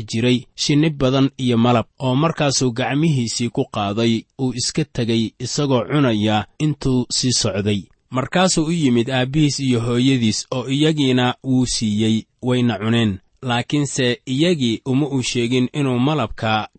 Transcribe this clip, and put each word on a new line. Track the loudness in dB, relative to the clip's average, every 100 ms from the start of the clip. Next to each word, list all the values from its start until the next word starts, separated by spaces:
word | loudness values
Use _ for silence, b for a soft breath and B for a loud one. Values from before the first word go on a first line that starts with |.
| -6
jiray | -2 2 0 -2 -6
shinni | 0 2 2
badan | 0 0 2 0 0
iyo | 0 2
malab, | 4 2 0 -4
oo | -2 0
markaasuu | 0 0 -2 0 0
gacmihiisii | -2 -4 0 0 0 -2 -4 -4
ku | -2 -4
qaaday, | -2 -2 0 2 0 -4 -6
uu | -6
iska | -4 -4 -4 -4
tegay | -4 -2 0 -2 -4
isagoo | -8 -4 0 0 0
cunaya | 0 2 2 2 0 -2 -4
intuu | -4 -2 0 0 -2
sii | -2 -2
socday. | 0 0 -2 0 -2 -4 _ _
Markaasuu | -6 -2 0 2 2 0
u |
yimid | 2 2 2 2
aabbihiis | 0 0 2 2 2
iyo | 0 0
hooyadiis, | 0 2 2 2 2 0 -4
oo | -6 -2
iyagiina | 0 2 2 2 2 0 -2
wuu | 0 0 0
siiyey, | 0 0 2 2 0 -2 _
wayna | -2 0 0 0
cuneen. | 0 2 0 -2 -8 _
Laakiinse | -4 -4 -2 -2 -2 -2 -2 -2 -4
iyagii | 0 0 2 0 -2 0
uma | 0 0
uu | -2
sheegin | -2 -2 0 0 0
inuu | -2 -2 0
malabka | 0 0 -4 -4 -2 -2 -4